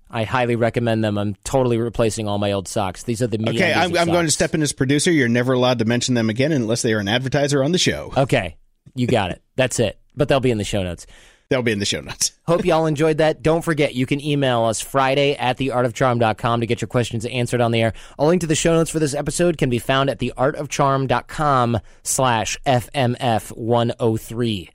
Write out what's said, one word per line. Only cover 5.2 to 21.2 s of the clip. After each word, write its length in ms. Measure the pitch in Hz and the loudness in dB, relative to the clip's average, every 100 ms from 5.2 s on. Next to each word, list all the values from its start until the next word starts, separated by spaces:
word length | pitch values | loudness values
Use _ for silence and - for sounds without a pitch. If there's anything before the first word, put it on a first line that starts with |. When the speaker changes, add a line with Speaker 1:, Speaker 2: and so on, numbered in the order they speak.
| 120 | 4
Speaker 2:
never 240 | 120 123 | 2 2
allowed 280 | 127 123 123 | 2 2 2
to 40 | |
mention 300 | 110 120 120 | 0 0 0
them 160 | 120 110 | 0 0
again 220 | 110 139 | 0 0
unless 280 | 156 110 117 | 0 0 0
they 140 | 123 | 0
are 60 | 110 | 0
an 80 | 101 | 0
advertiser 540 | 120 131 147 143 143 | -2 0 -2 0 0
on 100 | 135 | 2
the 60 | 180 | 2
show. 320 | - 73 - - | 0 -2 -4 -2
Speaker 1:
Okay, 400 | 135 131 90 - _ _ - | 2 0 -2 -10 _ _ -14
you 120 | 127 120 | -4 0
got 240 | 113 92 | 0 0
it. 120 | - _ - | -6 _ -2
That's 220 | 127 - | -2 0
it. 220 | 110 - _ - | -2 -2 _ -4
But 120 | 143 | 0
they'll 120 | 143 | 2
be 120 | 127 | 2
in 60 | 110 | 0
the 60 | |
show 180 | 101 107 | -2 -4
notes. 240 | 92 85 - - - _ - | -4 -8 -16 -20 -20 _ -4
Speaker 2:
They'll 120 | 135 | 0
be 100 | 120 | 0
in 80 | 104 | 0
the 40 | |
show 160 | 101 87 | -2 -4
notes. 300 | 67 - - _ | -8 -6 -6 _
<laughs> 80 | - | -2
Speaker 1:
Hope 180 | 170 | 0
y'all 220 | 175 160 160 | 2 2 2
enjoyed 320 | 143 160 156 | 2 2 2
that. 240 | 156 156 | 2 2
Don't 200 | 143 165 | 0 0
forget, 320 | 165 151 139 | 0 0 0
you 120 | 123 127 | 0 -2
can 140 | 143 | -2
email 380 | 147 147 135 120 | 0 0 2 2
us 180 | 113 110 | 2 0
Friday 540 | - 139 131 139 143 | -2 0 2 2 2
at 220 | 143 123 127 | 0 -2 -2
the 160 | 135 | -2
art 140 | 120 123 | 0 -2
of 60 | |
charm 260 | 113 131 120 | 0 0 2
dot 200 | 113 107 | 2 0
com 220 | 120 117 | 0 0
to 60 | 117 | 0
get 140 | 117 | -2
your 80 | 110 | -2
questions 380 | 127 117 117 113 | -2 -2 -4 -6
answered 340 | 123 120 123 | -4 -2 0
on 120 | 117 | 2
the 100 | 113 | 2
air. 100 | 113 - - - | 0 -2 -12 -2
A 60 | |
link 160 | 147 180 | 2 2
to 40 | 156 | 2
the 80 | |
show 200 | 156 170 | 0 2
notes 160 | 165 165 | 2 2
for 100 | 160 | 0
this 120 | 151 | -2
episode 460 | 143 147 - 175 160 | -2 -4 0 0 2
can 120 | 139 | 0
be 100 | 120 | 0
found 280 | - 135 139 | 0 0 0
at 120 | 113 | -2
the 120 | 123 - | -4 0
art 200 | 131 147 | -2 -2
of 120 | 147 | -6
charm 380 | - 139 135 135 | 0 0 2 0
dot 180 | 120 | -2